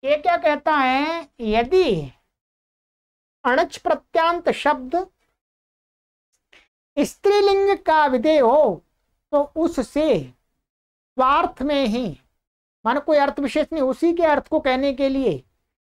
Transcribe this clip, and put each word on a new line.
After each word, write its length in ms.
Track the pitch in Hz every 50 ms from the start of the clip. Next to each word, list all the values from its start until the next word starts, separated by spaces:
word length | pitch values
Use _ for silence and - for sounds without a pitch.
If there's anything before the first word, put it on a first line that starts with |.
| -
ये 120 | 269 294
क्या 200 | 302 294 359 349
कहता 360 | 339 339 311 294 294 _ 320
है, 560 | 311 294 269 254 262 269 285 311 330 339 320 _ _ _
यदि 680 | 240 214 214 226 240 247 320 370 370 294 208 160 147 131 - _ _ _ _ _ _ _ _ _ _ _ _ _ _ _ _ _ _ _ _ _ _ _ _ _ _
अणच 320 | 254 247 294 359 - - -
प्रत्यांत 720 | _ 349 311 - _ _ _ 339 320 339 349 349 339 302
शब्द 540 | 311 - - 285 302 262 254 254 320 349 381 370 _ _ _ _ _ _ _ _ _ _ _ _ _ _ _ _ _ _ _ _ _ _ _ _ _ _ _ _ _ - _ _ _ _ _ _ _
स्त्रीलिंग 800 | 285 285 - - _ - 392 403 415 403 403 392 392 392 403 392 -
का 260 | - - 311 311 302
विधेय 320 | 277 254 247 220 311 320 302
हो 420 | 254 226 254 302 302 226 175 151 _ _ _ _ _ _ _ _ _ _
तो 100 | - 285 285 285 _
उससे 640 | 320 330 339 339 285 233 - - 285 311 311 247 165
स्वार्थ 1400 | 135 127 _ _ _ _ _ _ _ _ _ _ _ _ _ _ _ _ _ - 254 262 285 311 349 349 - -
में 220 | 254 285 294 277 269
ही, 200 | 220 208 247 254 196 139 - _ _ _ _ _ _ _ _ _ _ _ _ _
माने 160 | 220 247 285
कोई 180 | - - 311 294
अर्थ 220 | 277 277 277 -
विशेष 260 | 285 240 - 302 294 -
नहीं, 100 | 320 320
उसी 300 | 269 262 262 - - 339 339
के 100 | 339 339
अर्थ 240 | 311 294 277 - _
को 120 | 311 311
कहने 320 | 302 269 254 254 269 285
के 160 | 269 247 277 269
लिए 340 | 269 269 269 226 156 127 _ _ _ _ _ _ _ _